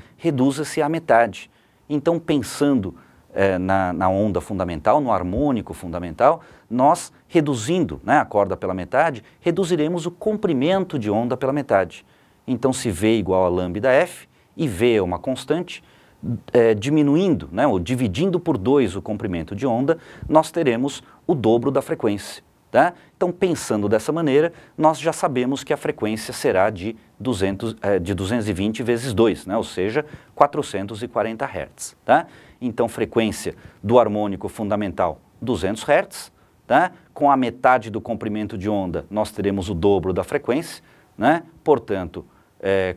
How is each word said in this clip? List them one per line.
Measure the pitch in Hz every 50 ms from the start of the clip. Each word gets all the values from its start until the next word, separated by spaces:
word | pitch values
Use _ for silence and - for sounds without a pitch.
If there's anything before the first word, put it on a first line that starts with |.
| - - _
reduza-se | _ - 170 147 127 127 139 135 151 147 - - 160
à | 151
metade. | 147 165 160 160 - 117 117 117 107 95 - - - _ _ _ _ _ _ _ -
Então, | 147 143 143 170 170
pensando, | 160 165 - 151 139 107 - - - 143 143 139 120 95 90 - - - _ _ _ _ _ -
é, | - 98 98 92
na, | 90 95 95 95 95 95 90
na | 87 78 92
onda | 92 95 98 107 107 90 87
fundamental, | - - 107 92 92 87 82 80 - 107 127 151
no | 139 120
harmônico | 104 90 90 90 95 123 147 143 127 104 - - 87
fundamental, | - 95 85 82 87 87 85 82 - 117 147 165 165 - - - - _ _
nós | 113 127 131 147 175 175 - - - _ _
reduzindo, | _ - 170 147 147 135 113 107 131 175 185 143 87 73 67
né, | - 107 135
a | 151 107
corda | - - 101 101 95 92
pela | - - 92 92
metade, | 95 90 - - 135 160 165 131 110 - - _ _
reduziremos | - 175 165 185 190 160 180 151 151 160 180 170 160
o | 175
comprimento | 170 - - 220 214 208 208 185 147 123 135 170 190 196 180 - -
de | 131 104 104
onda | 101 110 120 120 127
pela | - 131 131
metade. | 139 147 127 - 107 98 92 87 - - - _ _ _ _ _ _ _ _
Então, | - 127 120 135 131
se | - - - 120
V | 90 82 104 110 117
igual | 110 90 90 95 92 92
a | 90
lambda | 90 90 90 87 87 104 110 131
F, | 127 147 180 175 - - - _ _ _ _ _ _
e | - 165
V | 131 95 85 120 123 113
é | 104
uma | 92 87 90 85
constante, | - 131 127 - - - 151 175 175 - - - - _ _ _ _ _ _ _ - - 120 101 - -
é, | - 123 117 113 110
diminuindo, | 101 104 139 151 156 147 143 143 165 196 185 143 85 76 69
né, | 85 107 139
ou | 139 101
dividindo | 92 85 120 127 123 127 101 87 117 180 196 175 170
por | - 165 143
dois | 101 92 120 143 143 120 90 92
o | 98
comprimento | - 107 107 104 - 98 87 82 80 - 101
de | 104 131
onda, | 131 113 120 135 147 165 165 - - - - -
nós | - 147 156 156 -
teremos | - 175 160 131 113 117 131 139 - - - - - _ _
o | - 180
dobro | 135 104 110 117 120 117 143
da | 135 143
frequência, | - - 165 - - 107 104 101 - - - - _ _ _ _ _ _
tá? | - 120 156 180 175 - - _ _
Então, | _ 185 180
pensando | 175 - 196 180 156 - - - 113 104 104
dessa | 104 110 107 - -
maneira, | 147 165 165 143 131 143 160 170 - - - _ _
nós | - 156 156 160 135
já | 143 165 151
sabemos | - 190 165 127 123 123 131 139 135 -
que | -
a | 151
frequência | 139 - 151 - - 113 107 110 110 - - 123
será | - - 127 101 92 95 110
de | 104 87 92 110 113 - _ _ _ -
duzentos, | 107 127 120 90 98 98 98 98 120 110 110 -
é, | - 101 101 90
de | 87 92 101
duzentos | 95 95 95 120 117 104 107
e | 92
vinte | 87 101 107 110 131 120
vezes | 117 120 117 123 139 104
dois, | - - 214 87 - -
né, | 87 101
ou | 113 92
seja, | - - 92 92 104 113 151 151 151 - - - _ _
quatrocentos | - 143 143 - 151 - - - 95 98 101 113 101 123
e |
quarenta | 120 - 117 104 110 113 110 135
hertz, | 131 104 87 71 - - - - - - _ _
tá? | - 131 160 170 - - - - - - _
Então, | 127 123 104 - 117 113
frequência | - 123 113 - - 117 113 104 - - - 85 - - - - - _
do | - 104 120 123
harmônico | 113 107 104 104 104 101 95 92 - 101
fundamental, | - - 110 98 107 104 104 92 85 - 92 82 78 - _ _ _ _
duzentos | 117 120 117 80 92 92 110 110 -
hertz, | - 147 175 196 - - - - - _ _ _ _ _ _ _
tá? | - 120 151 180 185 175 - _ _ _
Com | - 147 139
a | 139
metade | 131 127 117 - - - 127 127 123 110 -
do | - 107
comprimento | - - 113 - 113 107 104 107 107 104 110
de | 95 92 107
onda, | 104 101 95 87 82 82 76 -
nós | 101 107 107 -
teremos | - - 98 101 98 98 87 104
o | 95
dobro | 82 92 101 101 92 82 95
da | 90 95 90
frequência, | - - 139 - - 120 156 165 - - - _ _ _ _ _ _ _
né? | - 107 135 165 170 156 - - - _
Portanto, | 156 143 120 - - 101 95 90 85 - 90 - - _ _ _ _ _ _
é, | - 98 98 95 92 92 90